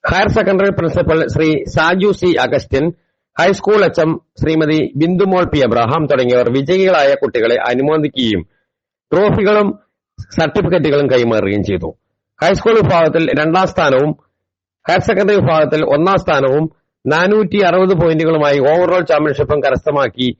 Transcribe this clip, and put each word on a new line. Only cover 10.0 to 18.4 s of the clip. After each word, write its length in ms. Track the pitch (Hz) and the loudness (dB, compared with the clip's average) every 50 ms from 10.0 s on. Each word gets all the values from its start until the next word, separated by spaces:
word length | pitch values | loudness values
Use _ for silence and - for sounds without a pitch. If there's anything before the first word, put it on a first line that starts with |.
| _ _ _ - | _ _ _ -20
സർട്ടിഫിക്കറ്റുകളും 920 | - _ - - 160 147 - 139 - 156 180 170 147 156 143 143 143 131 | -20 _ -4 -4 -4 -2 -2 -2 -2 0 0 0 0 0 0 0 0 2
കൈമാറുകയും 540 | 131 123 120 117 110 107 98 98 101 104 92 | 2 2 2 2 0 0 0 0 -2 -2 -2
ചെയ്തു. 320 | 104 98 87 85 80 - _ _ _ _ _ _ _ _ - | -2 -4 -4 -6 -10 -12 _ _ _ _ _ _ _ _ -2
ഹൈസ്കൂൾ 320 | 151 170 196 190 - 226 226 | 0 0 0 0 0 2 2
വിഭാഗത്തിൽ 560 | 220 190 139 185 165 165 156 143 165 165 - - 143 | 2 2 2 2 2 2 2 2 0 -2 0 -2 -2
രണ്ടാം 260 | 151 160 160 185 185 | 0 0 0 0 0
സ്ഥാനവും 500 | 185 - - 165 143 135 131 143 156 139 _ _ _ _ _ _ _ _ _ _ _ _ _ _ - | 0 -2 -2 0 2 2 2 0 0 -4 _ _ _ _ _ _ _ _ _ _ _ _ _ _ -2
ഹയർ 120 | 170 190 | -2 0
സെക്കൻഡറി 360 | - - 208 190 202 190 208 | 0 0 0 0 2 2 2
വിഭാഗത്തിൽ 480 | 196 175 175 160 156 151 139 156 156 151 | 2 2 2 2 2 2 0 0 -2 0
ഒന്നാം 340 | - 139 147 165 185 196 185 | 0 0 0 2 0 0 0
സ്ഥാനവും 520 | 180 - 156 139 135 131 135 151 160 160 _ _ _ _ _ _ _ | 0 0 0 0 2 0 0 0 -2 -4 _ _ _ _ _ _ _
നാനൂറ്റി 520 | 127 147 165 175 214 208 214 214 165 190 208 | -2 0 0 2 2 2 0 0 0 0 0
അറുപത് 360 | 190 175 170 185 190 185 185 | 2 2 2 2 2 2 2
പോയിന്റുകളുമായി 640 | 156 175 165 160 160 165 160 165 156 | 2 2 0 0 0 0 0 0 2